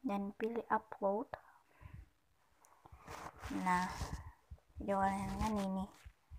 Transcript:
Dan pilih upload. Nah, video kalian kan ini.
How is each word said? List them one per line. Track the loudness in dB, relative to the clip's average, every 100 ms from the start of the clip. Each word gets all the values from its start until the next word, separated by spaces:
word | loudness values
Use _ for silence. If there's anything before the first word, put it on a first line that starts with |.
Dan | 0 0 -2
pilih | -2 -2 -2 0
upload. | 0 0 0 2 2 -2 -8 -12 -20 _ -20 -16 -16 -18 _ _ _ _ _ -20 -20 -20 -20 -12 -10 -10 -10 -4 0
Nah, | 4 4 4 -2 -4 -4 -8 -16 _ -18 _ -8
video | 0 4
kalian | 4 2 -2 0
kan | 2 2
ini. | 2 0 -2 -8 -20 -20 _